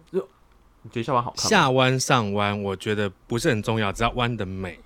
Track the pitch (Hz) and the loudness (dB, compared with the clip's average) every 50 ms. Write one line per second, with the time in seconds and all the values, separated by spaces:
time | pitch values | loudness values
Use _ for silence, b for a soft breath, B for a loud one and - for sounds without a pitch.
0 | - _ - 190 - - _ _ _ _ _ _ _ _ _ _ - 110 - 120 | -12 _ -6 -6 -6 -6 _ _ _ _ _ _ _ _ _ _ -16 -8 -6 -4
1 | 113 - 135 120 117 - - - - 110 214 190 156 131 131 131 127 127 131 131 | -2 0 2 0 0 0 -2 -4 0 2 4 4 4 4 4 4 4 4 4 2
2 | - - 143 123 110 101 101 104 104 101 101 104 101 98 95 92 - 110 104 104 | 2 2 2 2 0 0 -2 0 0 0 -2 -2 -4 -4 -4 -4 -4 -4 -2 -2
3 | 104 98 - _ _ - 120 117 - 165 120 107 101 120 110 113 107 98 92 - | -2 -4 -6 _ _ -6 -4 -2 0 0 0 0 0 -2 0 0 0 -2 0 0
4 | 117 117 - 123 120 120 123 107 101 92 95 92 95 87 80 - - | 0 0 0 0 -2 -2 -2 -4 -6 -6 -6 -6 -8 -8 -10 -12 -18